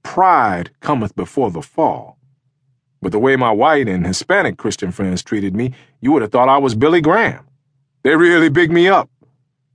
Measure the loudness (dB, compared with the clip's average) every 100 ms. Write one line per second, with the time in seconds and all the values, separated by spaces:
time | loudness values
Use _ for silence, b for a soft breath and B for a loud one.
0 | -10 0 2 2 0 -2 -8 _ -4 -4
1 | -4 -8 -8 -4 -4 -6 -10 -4 -2 -4
2 | -14 _ _ _ _ _ _ _ _ _
3 | -6 -2 0 0 0 2 2 2 0 -4
4 | -4 -6 -2 -2 -2 -4 -8 -6 -8 -6
5 | -6 -6 -6 -4 -4 -4 -6 -8 B B
6 | 0 0 0 2 4 4 2 0 2 2
7 | 2 2 0 -4 _ _ _ _ _ _
8 | 0 2 4 4 2 2 2 2 4 2
9 | 0 _ _ _ _ _ _